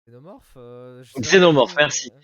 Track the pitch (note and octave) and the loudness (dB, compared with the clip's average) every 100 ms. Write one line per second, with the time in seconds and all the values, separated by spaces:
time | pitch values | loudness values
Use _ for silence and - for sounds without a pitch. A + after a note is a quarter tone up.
0 | A#2 A#2+ D#3+ B3+ _ C3 A#2+ B2 B2+ B2 | _ -20 -20 -20 _ -20 -20 -20 -20 -20
1 | B2 C3 - F#3+ F3 C#3+ A#2+ D3 D3 - | -18 -12 0 2 4 2 0 -2 -4 -4
2 | B2+ C3+ | -14 -20